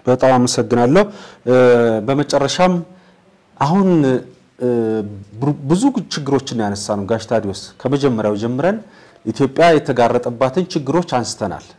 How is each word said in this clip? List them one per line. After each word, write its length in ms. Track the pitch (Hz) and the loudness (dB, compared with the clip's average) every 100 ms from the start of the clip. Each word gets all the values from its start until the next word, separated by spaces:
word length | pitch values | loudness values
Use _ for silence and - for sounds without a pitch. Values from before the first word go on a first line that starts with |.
በጣም 280 | - 127 131 | -2 2 2
አመሰግናለሁ። 720 | 127 123 - 110 120 120 175 208 - - - 117 | 4 2 0 0 2 2 2 0 -4 -20 -10 0
እ፣ 80 | 127 123 120 117 110 | 4 6 6 4 0
በመጨረሻም 720 | 107 139 143 143 135 - 185 175 165 - _ _ _ _ _ - | -2 -2 0 0 0 0 2 0 -4 -16 _ _ _ _ _ -4
አሁን፣ 320 | 139 190 190 170 139 123 - - _ - | 0 2 4 4 4 0 -4 -20 _ -6
እ፣ 100 | 123 120 110 110 104 104 101 | -2 0 0 -2 -4 -10 -16
ብሩ-፣ 220 | 107 135 147 | -6 -4 -4
ብዙ 200 | 135 175 269 254 160 | -2 0 0 -2 -6
ችግሮችን 520 | - 135 135 - 120 | -8 -2 -2 -2 -4
ያነሳ 260 | 104 101 - | -4 -4 -6
ነው 100 | 104 98 | -6 -4
ጋሽ 180 | 113 - | -4 -2
ታዲዮስ። 360 | 113 104 95 - - | -4 -4 -8 -14 -8
ከመጀመሪያው 600 | 127 139 139 113 104 104 | -4 0 0 0 -2 -2
ጀምረን 420 | 117 127 170 220 - - - _ - | -4 -2 -2 -2 -8 -20 -20 _ -8
ኢትዮጵያ 380 | 110 135 135 170 | -2 -2 4 4
የተጋረጠባትን 920 | 156 - 120 117 123 123 117 127 185 180 | 4 2 2 2 2 -2 -2 -2 -2 -4
ችግሮች 440 | 165 135 160 175 | -4 -2 -2 0
አንስተናል። 520 | 123 107 - 101 71 - | -4 -4 -6 -8 -8 -16